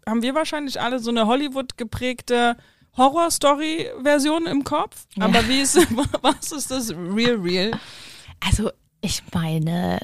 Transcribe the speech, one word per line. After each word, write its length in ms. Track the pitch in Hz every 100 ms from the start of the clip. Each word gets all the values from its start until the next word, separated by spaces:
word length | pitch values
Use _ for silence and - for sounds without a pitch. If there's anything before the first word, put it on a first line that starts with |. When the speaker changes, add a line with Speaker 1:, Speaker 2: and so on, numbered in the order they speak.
| -
Speaker 1:
haben 160 | 226
wir 120 | 240
wahrscheinlich 460 | 277 311 302 285 220
alle 180 | 226 254
so 120 | 226
eine 160 | 233 214
Hollywood 500 | 254 294 269 262 -
geprägte 800 | 233 - 247 247 - 240 240 240 - _ _ -
Horror-Story-Version 1500 | 262 302 339 - 285 285 311 320 - - 262 294 285 320 339
im 180 | 277
Kopf. 420 | 269 294 381 - - -
Speaker 2:
Ja. 80 | 190
Speaker 1:
Aber 200 | 233 226
wie 120 | 262
ist, 160 | 277 302
<laughs> 460 | 339 226 285 294
was 300 | 262 277 -
ist 180 | 302 -
das 200 | 262 226
Real 460 | 165 175 202 240 233
Real? 360 | 175 180 196 226 - - - - - -
Speaker 2:
Also, 300 | - - 214 - _ _
ich 220 | 190 - -
meine 680 | 180 165 160 156 175 180 -